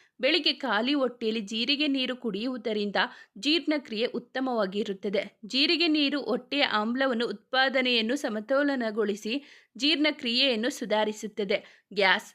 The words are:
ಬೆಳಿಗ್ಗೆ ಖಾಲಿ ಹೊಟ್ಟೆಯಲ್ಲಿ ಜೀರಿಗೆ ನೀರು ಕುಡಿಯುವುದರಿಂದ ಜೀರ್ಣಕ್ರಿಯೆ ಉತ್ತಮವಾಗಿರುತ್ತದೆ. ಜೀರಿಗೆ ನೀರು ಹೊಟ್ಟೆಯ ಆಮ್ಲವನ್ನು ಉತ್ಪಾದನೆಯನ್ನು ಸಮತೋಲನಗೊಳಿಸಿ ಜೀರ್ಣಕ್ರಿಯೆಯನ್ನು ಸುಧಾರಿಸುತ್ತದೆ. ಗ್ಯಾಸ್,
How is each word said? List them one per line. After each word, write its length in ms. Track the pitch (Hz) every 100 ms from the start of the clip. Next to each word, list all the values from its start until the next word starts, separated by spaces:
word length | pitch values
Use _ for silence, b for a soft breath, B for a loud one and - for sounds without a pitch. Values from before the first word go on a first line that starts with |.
| b _
ಬೆಳಿಗ್ಗೆ 320 | 254 330 311
ಖಾಲಿ 420 | 277 269 208 247
ಹೊಟ್ಟೆಯಲ್ಲಿ 460 | 294 254 240 220 226
ಜೀರಿಗೆ 460 | 202 220 240 285 302
ನೀರು 300 | 269 254 254
ಕುಡಿಯುವುದರಿಂದ 800 | 240 196 240 254 226 214 202 196 220 B B -
ಜೀರ್ಣಕ್ರಿಯೆ 680 | 254 320 - 302 - 214 240
ಉತ್ತಮವಾಗಿರುತ್ತದೆ. 1300 | 240 233 254 262 240 196 196 233 196 208 196 208 _
ಜೀರಿಗೆ 440 | 202 247 311 339 339
ನೀರು 340 | 302 277 285
ಹೊಟ್ಟೆಯ 400 | 247 247 247 285
ಆಮ್ಲವನ್ನು 640 | 269 214 214 247 269 226 233
ಉತ್ಪಾದನೆಯನ್ನು 880 | 208 _ 254 269 262 254 240 220 285
ಸಮತೋಲನಗೊಳಿಸಿ 1160 | 285 214 214 269 285 269 226 214 208 202 214 262 B B B 220
ಜೀರ್ಣಕ್ರಿಯೆಯನ್ನು 920 | 269 320 302 302 247 240 269 226 233
ಸುಧಾರಿಸುತ್ತದೆ. 1160 | 285 226 208 214 214 220 - 196 214 - - _
ಗ್ಯಾಸ್, 380 | 196 190 202 -